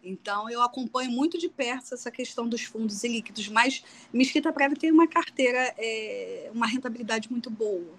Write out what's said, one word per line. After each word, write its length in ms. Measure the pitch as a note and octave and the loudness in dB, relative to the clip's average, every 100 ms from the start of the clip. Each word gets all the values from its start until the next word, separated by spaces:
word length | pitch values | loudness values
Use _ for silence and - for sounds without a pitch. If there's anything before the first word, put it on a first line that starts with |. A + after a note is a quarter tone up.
então 460 | F3+ F#3+ - G3+ A3 | -10 -10 -4 -4 -4
eu 140 | A#3+ | 0
acompanho 480 | A#3+ B3 B3+ B3+ B3+ | 0 0 -4 -2 -2
muito 260 | A#3+ D4 E4+ | 2 0 0
de 100 | E4+ | -6
perto 460 | - A#3+ C4 - | -2 -4 -4 -8
essa 160 | B3 - | -10 -10
questão 400 | - B3 - A#3 | -8 -8 -4 -4
dos 140 | A3+ | -4
fundos 400 | - A3 A3 G3+ | -6 -4 -4 -2
ilíquidos, 440 | A#3+ A#3 G#3+ - G#3 | -2 -4 -6 -10 -2
mas 360 | G#3+ B3+ C4 - - - | 2 2 2 -10 -20 -6
Mesquita 400 | A#3 C4 D4+ D4+ | 2 4 4 0
Prévio 240 | D#4 C#4 C#4+ | 2 2 2
tem 160 | D#4+ | 6
uma 160 | D#4+ E4 | 8 8
carteira, 680 | E4+ - - B3+ B3+ B3+ - | 4 0 2 2 4 0 -2
é, 720 | A3+ A3 A3 G3+ F#3 F#3+ - | -4 -4 -6 -8 -8 -10 -8
uma 140 | A3 A3+ | 0 0
rentabilidade 680 | B3+ B3+ A3+ A3 A3+ A3 | 0 -4 -8 -2 -2 -2
muito 200 | B3 A#3+ | -6 -6
boa. 420 | A3 G#3+ F#3+ E3+ | -4 -2 -2 -6